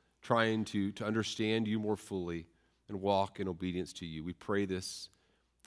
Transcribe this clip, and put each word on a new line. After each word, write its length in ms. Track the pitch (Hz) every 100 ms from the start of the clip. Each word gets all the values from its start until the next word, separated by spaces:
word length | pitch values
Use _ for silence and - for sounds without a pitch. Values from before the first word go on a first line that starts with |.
| _ _
trying 420 | - 117 113 110 107
to, 260 | 104 98
to 120 | 101 107
understand 640 | 110 104 - 107 110 107
you 100 | 107
more 180 | 104 104
fully 520 | - 98 87 85 - _ _ _ -
and 120 | 98
walk 400 | 98 98 98 -
in 80 | 95
obedience 460 | 85 92 87 90
to 140 | - 85
you. 160 | 78
We 100 | 82
pray 320 | - - 101 98
this 440 | 92 - - - _ _ _ _ _